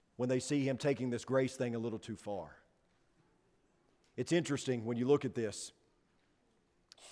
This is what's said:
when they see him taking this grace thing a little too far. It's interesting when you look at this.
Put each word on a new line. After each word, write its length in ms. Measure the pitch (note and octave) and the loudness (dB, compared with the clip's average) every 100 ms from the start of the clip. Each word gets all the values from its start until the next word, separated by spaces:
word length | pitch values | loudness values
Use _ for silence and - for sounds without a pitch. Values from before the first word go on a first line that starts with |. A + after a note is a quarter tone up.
| _ - | _ -4
when 120 | B2 | 0
they 100 | C3 | 0
see 240 | - D3 | 0 2
him 140 | C3+ B2+ | 2 2
taking 320 | D3 C3 B2+ | 0 0 0
this 160 | A#2+ - | -2 2
grace 320 | C3 C3 - | 2 2 0
thing 180 | A#2+ A#2 | -2 -2
a 20 | |
little 220 | A2+ G#2+ | -2 -4
too 160 | - G#2+ | -8 -8
far. 400 | - G2 D#2+ - _ _ _ _ _ _ _ _ _ _ _ _ _ _ _ - | -6 -6 -8 -14 _ _ _ _ _ _ _ _ _ _ _ _ _ _ _ -4
It's 160 | B2+ | 2
interesting 540 | E3+ D#3+ C#3+ - A#2+ A2 | 2 2 0 0 -2 0
when 100 | A#2+ | 0
you 100 | B2 | 4
look 200 | C#3+ C3+ | 4 2
at 100 | - | -2
this. 380 | A2 - - - _ _ _ _ _ _ _ _ _ _ - - - | -4 -4 -12 -16 _ _ _ _ _ _ _ _ _ _ -20 -20 -20